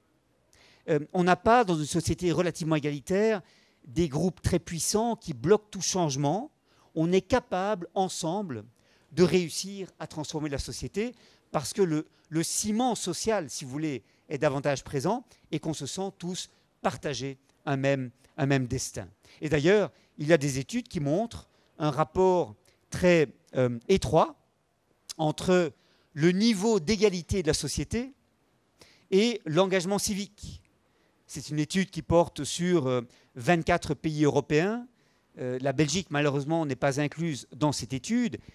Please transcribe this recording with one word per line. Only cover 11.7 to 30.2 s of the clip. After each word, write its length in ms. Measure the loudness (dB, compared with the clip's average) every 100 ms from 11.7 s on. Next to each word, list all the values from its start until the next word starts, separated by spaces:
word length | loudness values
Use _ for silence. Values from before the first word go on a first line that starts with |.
que 100 | 0
le, 240 | 0 0 -4 _ _
le 120 | -4
ciment 520 | -2 -4 -2 0 0
social, 560 | -2 -4 -4 -2 -2 -4
si 140 | -10
vous 60 | -10
voulez, 320 | -6 -4 -6 -10 _ _
est 100 | -2
davantage 460 | 0 0 -2 -4
présent 400 | -4 -4 -2 -2 -6 _ _
et 80 | -6
qu'on 160 | -6
se 100 | -6
sent 260 | -8 -8 -8 -8
tous 300 | -10 -8 -12 _ _ _
partager 580 | -4 -4 -6 -6 -8 -10 _ _ -4
un 100 | 0
même, 340 | 2 0 -2 -12 _ -4
un 80 | 2
même 200 | 2 0
destin. 400 | -4 -6 -10 -14 _ _ -10
Et 60 | -2
d'ailleurs, 420 | 2 4 4 2 -6 _ -8
il 100 | 2
y 40 |
a 60 | 4
des 200 | 4 -4
études 300 | -4 -6 -6
qui 120 | -4
montrent 500 | 0 0 -2 -8 -18 _ _ -4
un 120 | -2
rapport 640 | 0 -2 2 2 2 -2 -8 _ _ _
très, 400 | 0 4 4 4 -2 _
euh, 240 | 0 0 0 0
étroit 480 | 0 4 2 2 -2 _ _ _ _ _ _ -20 -4
entre 540 | -2 -2 2 2 2 -4 _ _ _
le 160 | 2 2
niveau 500 | 4 2 2 2 2
d'égalité 640 | 2 2 2 2 -2 0
de 60 | 0
la 60 |
société 600 | 0 -2 -6 -4 -4 -6 -12 _ _ _ _ _ _ -20 _ _
et 320 | 4 4 0
l'engagement 540 | -2 2 2 2 0 -2
civique. 640 | -2 -4